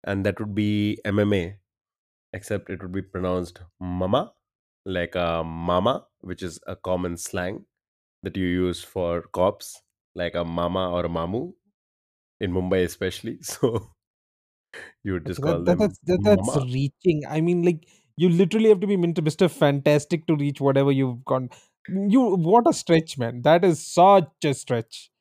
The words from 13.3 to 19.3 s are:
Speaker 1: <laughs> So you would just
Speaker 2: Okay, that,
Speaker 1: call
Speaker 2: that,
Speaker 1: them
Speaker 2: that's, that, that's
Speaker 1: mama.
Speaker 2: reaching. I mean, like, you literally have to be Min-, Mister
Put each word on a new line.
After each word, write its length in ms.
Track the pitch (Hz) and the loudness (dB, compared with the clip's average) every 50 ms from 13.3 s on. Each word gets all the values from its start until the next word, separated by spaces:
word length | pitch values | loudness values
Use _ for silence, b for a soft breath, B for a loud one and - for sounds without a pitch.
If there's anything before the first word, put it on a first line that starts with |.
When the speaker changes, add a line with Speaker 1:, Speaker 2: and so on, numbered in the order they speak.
| - - | -12 -10
Speaker 1:
<laughs> 0 | |
So 480 | - - - - - 120 117 107 101 - _ _ _ _ _ _ _ _ _ _ _ _ _ _ _ _ B B B B B B | -12 -14 -6 -2 -2 -2 -2 -2 -8 -8 _ _ _ _ _ _ _ _ _ _ _ _ _ _ _ _ B B B B B B
you 120 | _ 101 95 | _ -4 -4
would 120 | 90 76 | -4 -4
just 140 | - 90 - | -6 -8 -4
Speaker 2:
Okay, 80 | 135 156 | -2 -2
that, 60 | 170 | 0
Speaker 1:
call 100 | 170 175 | 0 2
Speaker 2:
that, 60 | 175 | 0
Speaker 1:
them 80 | 180 - | 2 2
Speaker 2:
that's, 200 | 214 190 - - _ | 0 -2 -2 -6 _
that, 160 | 165 180 185 | -2 -2 2
that's 240 | - 208 208 190 196 | 4 4 4 4 4
Speaker 1:
mama. 200 | 233 - 143 131 127 | 0 -2 -2 -2 -2
Speaker 2:
reaching. 500 | 123 131 139 139 _ _ _ 185 160 147 143 | -2 -2 -4 -4 _ _ _ 0 0 0 -4
I 140 | - - 156 | -4 -4 -2
mean, 220 | 160 175 175 175 | 0 0 0 2
like, 260 | 170 180 175 156 _ _ _ _ _ _ _ - | 2 0 0 0 _ _ _ _ _ _ _ 2
you 100 | 165 185 | 2 4
literally 400 | 165 170 196 165 214 220 220 220 | 4 4 2 2 2 4 6 6
have 120 | 214 185 | 6 6
to 60 | 196 | 4
be 120 | 196 202 185 | 0 0 0
Min-, 160 | 175 170 165 180 | 0 0 0 0
Mister 260 | 156 156 | -2 -2